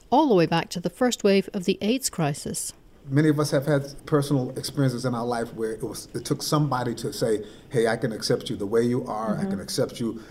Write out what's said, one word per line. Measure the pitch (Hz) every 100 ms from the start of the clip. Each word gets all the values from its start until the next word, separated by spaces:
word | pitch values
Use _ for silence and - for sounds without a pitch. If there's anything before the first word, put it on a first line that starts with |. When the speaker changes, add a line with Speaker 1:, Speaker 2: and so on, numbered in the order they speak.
| -
Speaker 1:
all | 262 302
the | 185
way | 160
back | 165 -
to | 175
the | 170
first | - 247 -
wave | 202 196 -
of | 202
the | 180 -
aids | 202 262 -
crisis. | - 151 147 - - - - - - 143
Speaker 2:
Many | 139 160
of | 147
us | 143
have | 147 143
had | 143 - - -
personal | 147 139 139 123 -
experiences | - 143 131 120
in | 123
our | 117 120
life | 117 117 110
where | 110
it | 110
was, | 113 - -
it | 123
took | - 143
somebody | - 156 147 127 120 113
to | 113
say, | - 120 104 - - -
"Hey, | 123 113
I | 113
can | 120
accept | 110 - 120 -
you | 104
the | 101
way | 117
you | 120 123 -
are. | 107 110 -
I |
Speaker 3:
Mm-hmm. | 190
Speaker 2:
can | 196
accept | - - 123 -
you, | 113 - -